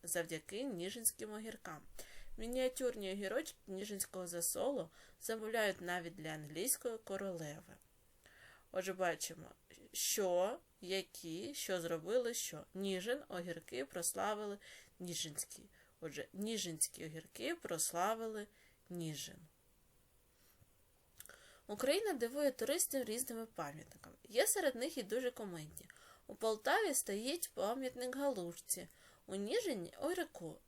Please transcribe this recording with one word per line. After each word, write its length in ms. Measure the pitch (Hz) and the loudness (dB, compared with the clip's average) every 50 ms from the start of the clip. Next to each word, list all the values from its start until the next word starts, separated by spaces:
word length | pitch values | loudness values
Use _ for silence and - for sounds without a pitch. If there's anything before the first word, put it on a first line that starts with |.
| - | -4
завдяки 600 | 170 - 180 165 165 165 156 - - 190 220 269 | 0 2 2 2 0 -2 -4 -4 -6 -4 -2 -2
ніжинським 680 | 277 208 170 170 196 214 240 226 - - - 220 214 214 | -2 -2 -2 -2 -2 -2 2 2 2 2 2 -2 -6 -6
огіркам. 480 | 214 220 226 220 - - 180 160 143 - - - - - - - - - - - | -6 -6 -8 -8 -8 -10 -10 -10 -10 -12 -12 -10 -10 -10 -10 -10 -10 -8 -6 -4
Мініатюрні 760 | - 220 233 247 262 254 254 254 - 262 240 226 214 196 190 | -4 -2 0 2 4 4 4 4 2 2 2 2 0 -2 -2
огірочки 460 | 190 202 202 190 208 - 220 - - - - | 0 0 0 0 0 0 -2 -2 -8 -12 -10
ніжинського 600 | - 190 190 208 208 202 190 - - - 185 180 | -6 -6 -4 -4 -2 -2 -2 -2 -2 -2 -6 -6
засолу 640 | 170 170 170 170 - - - 202 262 285 208 165 - - - - - - - | -4 0 2 2 2 4 4 4 4 2 2 -2 -4 -8 -16 -20 -20 -14 -6
замовляють 600 | - - 226 226 214 214 226 226 214 202 185 - | -4 -2 -2 -2 0 0 2 4 4 4 4 2
навіть 340 | 175 175 175 180 165 165 170 | 0 0 0 0 -2 -4 -6
для 140 | 156 156 160 | -6 -4 -4
англійської 680 | 156 156 151 147 151 165 208 262 - - - 247 226 | -4 -4 -6 -6 -4 0 2 2 2 2 0 -2 -4
королеви. 800 | 220 - - 196 196 196 196 180 165 160 147 147 170 - - - - - - - - - - - _ - - - - - - - - - - - | -4 -4 -4 -4 -2 -2 -2 -2 -2 -4 -6 -6 -8 -12 -16 -18 -20 -20 -20 -20 -20 -20 -20 -20 _ -20 -20 -20 -20 -20 -20 -20 -20 -16 -4 -4
Отже, 180 | 185 185 190 180 | -2 -2 -2 0
бачимо, 580 | 185 185 175 160 151 - - 165 160 - - - - _ - - - - - | 2 2 2 2 2 -2 -6 -6 -8 -14 -16 -18 -20 _ -20 -20 -20 -16 -8
що, 680 | - - - - - 226 196 180 175 180 185 208 262 349 - _ _ _ | -2 0 2 2 4 4 6 6 6 6 6 4 2 -2 -8 _ _ _
які, 720 | - 175 190 190 180 - - - - 165 160 180 214 269 285 | -4 0 0 0 0 -2 -8 -10 -6 -4 -4 -4 -4 -4 -4
що 280 | - - - 190 175 | -4 0 0 0 0
зробили, 520 | 165 170 170 160 156 180 226 254 240 233 240 | 0 0 -2 -2 0 2 2 4 4 2 0
що. 320 | - - - - 151 - - - | -2 -2 -4 -4 -8 -10 -8 -4
Ніжин, 460 | 190 196 196 190 185 185 226 254 294 - | -2 0 0 0 0 0 0 -2 -2 -2
огірки 580 | - - 180 175 180 170 170 - - - 247 277 | -4 -6 -4 -4 -4 -6 -8 -8 -6 -4 -4 -4
прославили, 720 | - - 247 254 - - - 196 208 214 208 214 202 202 202 - - - - - - - - | -2 -2 0 0 0 2 2 2 2 2 0 -2 -4 -6 -6 -10 -14 -18 -18 -18 -20 -12 -8
Ніжинські. 680 | 180 175 170 160 - 160 147 147 - - - - - - - - - - _ _ | -6 -4 -4 -2 -4 -4 -4 -6 -6 -6 -8 -14 -16 -18 -20 -20 -20 -20 _ _
Отже, 260 | 165 156 131 147 - - - | -10 -8 -6 -8 -8 -8 -6
ніжинські 720 | 190 202 220 226 202 190 175 160 156 - - - - - | -4 -2 0 0 0 -2 -2 0 2 0 0 0 -4 -8
огірки 500 | 156 156 160 - - - - - 285 339 | -8 -8 -10 -12 -12 -8 -4 -2 -2 -2
прославили 920 | 339 - - 170 165 - - 175 170 180 208 226 226 226 220 214 214 208 - - - - - - _ _ - | -2 -2 -2 0 0 0 2 4 4 4 4 4 2 0 -2 -4 -4 -6 -8 -12 -20 -20 -20 -20 _ _ -8
Ніжин. 460 | 180 175 165 156 151 139 - - - - 160 - _ _ _ _ _ _ _ _ _ - _ _ _ _ _ _ _ _ - - - _ - - _ _ _ _ _ _ _ _ _ - - - - - - - - - - | -6 -4 -2 -2 -2 -4 -6 -8 -10 -14 -18 -20 _ _ _ _ _ _ _ _ _ -20 _ _ _ _ _ _ _ _ -20 -20 -20 _ -20 -20 _ _ _ _ _ _ _ _ _ -18 -18 -18 -18 -20 -20 -20 -20 -16 -10
Україна 460 | - 208 202 269 269 311 381 453 415 330 | -8 -2 4 6 6 6 6 6 4 2
дивує 380 | 233 233 233 262 294 294 277 | 2 0 0 2 4 4 4
туристів 520 | 269 - 220 254 294 359 - - 285 269 240 | 4 4 2 2 4 4 4 2 2 0 0
різними 420 | 208 220 240 262 - 233 226 226 | 0 0 -2 -2 -2 -4 -6 -6
пам'ятниками. 720 | 226 - - 156 143 147 156 160 - - - - - - - - | -6 -4 -4 -4 -4 -4 -6 -12 -14 -16 -16 -18 -18 -18 -18 -14
Є 240 | - 202 240 403 | 2 4 6 6
серед 280 | 427 - 403 339 277 247 | 6 6 4 4 4 2
них 220 | 226 247 330 - | 2 0 -2 -2
і 60 | 269 208 | -2 -2
дуже 280 | 196 214 254 254 247 | 0 0 0 0 0
кумедні. 580 | - - 220 196 175 160 151 156 - - - - - - - - - - - | -2 -2 -6 -6 -6 -6 -8 -8 -10 -14 -14 -14 -18 -20 -20 -20 -20 -20 -16
У 80 | - 214 | -14 -4
Полтаві 580 | - 226 220 220 214 - 262 320 427 440 359 269 | 0 2 2 2 4 4 6 6 6 6 6 4
стоїть 580 | - - - 196 208 226 262 311 339 - - - | 2 2 2 0 0 0 0 0 0 -2 -4 -2
пам'ятник 640 | - 185 208 240 269 269 254 254 247 247 247 269 | 0 2 2 2 2 0 -2 -2 -2 -4 -2 0
Галушці, 720 | 269 285 277 254 196 175 170 170 - - - - 185 165 - - - - - - - - | 2 2 2 2 2 -2 -4 -6 -8 -4 -2 -2 -2 -2 -6 -14 -20 -20 -20 -20 -20 -8
у 100 | - 190 | -6 -2
Ніжині — 580 | 196 202 214 330 480 453 370 247 190 170 170 - - | -2 0 2 2 2 2 2 0 -2 -4 -6 -4 -2
огірку, 580 | - 311 370 359 330 - - - 262 247 - - - | 0 0 2 0 -2 -4 -6 -8 -8 -8 -8 -10 -14